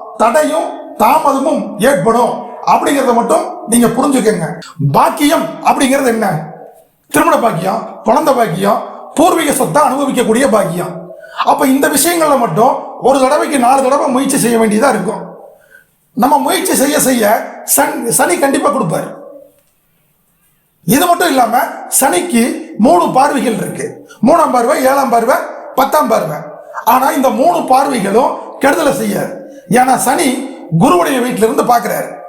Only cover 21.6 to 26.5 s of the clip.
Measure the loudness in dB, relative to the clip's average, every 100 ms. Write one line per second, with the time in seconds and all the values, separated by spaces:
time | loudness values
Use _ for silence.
21.6 | -2 -6 -6 0 0 0 0 0 0 -2
22.6 | -8 0 4 4 2 2 2 2 -2 -4
23.6 | -6 -8 -10 -12 -20 -2 2 4 4 2
24.6 | 0 2 2 2 2 2 2 0 -2 -12
25.6 | -8 -2 0 2 2 0 -2 -8 -12